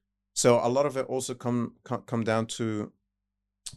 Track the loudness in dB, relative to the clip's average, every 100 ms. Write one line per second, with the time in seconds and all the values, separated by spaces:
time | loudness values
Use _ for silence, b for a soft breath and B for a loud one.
0 | _ _ _ 2 6 6 4 2 0 -2
1 | -4 -4 -4 -6 -2 -2 -2 -8 -8 -8
2 | -4 -2 0 0 -2 -4 -4 -4 -6 _
3 | _ _ _ _ _ _ -18